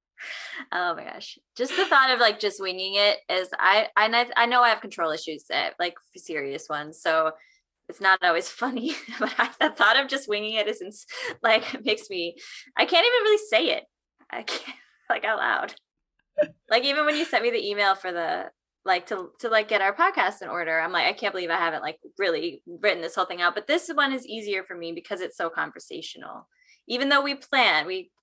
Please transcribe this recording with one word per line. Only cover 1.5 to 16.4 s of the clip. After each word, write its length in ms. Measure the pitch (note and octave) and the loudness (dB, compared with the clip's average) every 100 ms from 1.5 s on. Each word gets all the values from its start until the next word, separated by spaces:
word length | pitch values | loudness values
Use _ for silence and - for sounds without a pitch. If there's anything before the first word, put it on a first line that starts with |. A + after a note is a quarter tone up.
| - | -6
Just 200 | C4 F4 | -2 0
the 80 | |
thought 260 | F#4+ C#4+ C4 | 4 6 6
of, 80 | A#3+ | 6
like, 180 | A3+ G#3 | 4 4
just 220 | G#3 F#3+ | -2 -2
winging 340 | F#3+ F#3 F#3+ | -6 -6 -2
it 240 | G3 G#3 - - | 2 2 2 -2
is, 200 | F#3 F#3 - | -2 -2 2
I, 300 | F#3 G#3 - G#3 | 4 4 4 2
I, 300 | A3 A#3 B3 - | 4 4 2 2
I 100 | A#3 | 2
know 160 | B3 | 6
I 60 | A#3+ | 4
have 120 | A3 | 4
control 300 | G3 - E3 | -2 -4 -2
issues, 340 | D#3+ - D3 - | -2 -6 -10 -4
that, 260 | C#3 F2 - | -2 -2 -2
like, 160 | F3 - _ F3+ | -6 -6 _ -16
serious 520 | - D#3 C#3 C#3+ - | -8 -6 -6 -8 -8
ones, 320 | D3+ D3+ D#3+ | -8 -8 -4
so 300 | E3+ D#3+ D#3+ D#3 _ _ _ _ - | 0 2 2 -2 _ _ _ _ -18
it's 120 | - | -2
not 180 | G3 F#3+ | 2 4
always 260 | F3+ E3+ - | 4 2 -2
<laughs> 20 | |
funny, 440 | - B3+ A#3+ C4+ D4 - - | -4 -4 -4 -6 -6 -10 -4
but 160 | G#3+ - | -2 0
I, 120 | A#3 - | -2 0
the 100 | D4+ | -2
thought 280 | - G#3 B3+ | 4 4 4
of 100 | C4+ | 2
just 200 | C4+ G#3 | -2 -2
winging 260 | G#3 G#3+ | -4 -2
it 140 | A3 G3+ | -2 -2
is, 120 | - | -4
ins-, 260 | F#3+ - - - A#4 - | -8 -14 -14 -10 -10 -2
like, 420 | A3 A3 - - | 4 4 2 -6
<laughs> 0 | |
makes 240 | A3 G#3+ - | -2 -2 -4
me, 280 | F#3 E3+ - - - - - | -6 -6 -8 -16 -18 -4 0
I 80 | |
can't 200 | F4 E4+ A#4+ | 4 4 6
even 160 | B4 | 4
really 160 | G#4+ G#4 - | 4 2 4
say 180 | A3 E4 - | 2 2 -2
it. 80 | - _ _ _ - | -6 _ _ _ -14
I 120 | A#3+ | -10
can't, 340 | A3 - - - _ | -8 -8 -10 -16 _
<laughs> 240 | _ - | _ -4
like, 140 | A3+ | -2
out 140 | G#3+ G3+ | -2 0
loud. 360 | A#2 G2+ - - _ _ _ _ _ - | 0 0 -2 -10 _ _ _ _ _ -2